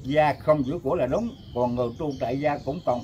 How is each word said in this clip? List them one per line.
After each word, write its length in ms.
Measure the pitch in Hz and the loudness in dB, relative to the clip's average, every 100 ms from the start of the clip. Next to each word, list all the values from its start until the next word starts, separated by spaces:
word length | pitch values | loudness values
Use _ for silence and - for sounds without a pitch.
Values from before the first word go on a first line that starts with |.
gia 300 | 131 151 151 | 0 4 4
không 320 | 139 156 151 127 | 4 2 4 2
giữ 140 | 120 | -2
của 160 | 131 175 | 0 0
là 120 | 127 | 2
đúng, 220 | 170 233 - - 120 | 0 -2 -8 -6 -2
còn 200 | 123 123 | 0 0
người 140 | 120 117 | -2 -2
tu 120 | 156 131 | -4 -2
tại 200 | 120 139 | -2 0
gia 180 | 147 143 | 0 0
cũng 220 | 135 170 139 | -4 -4 0
cần 140 | 120 | 0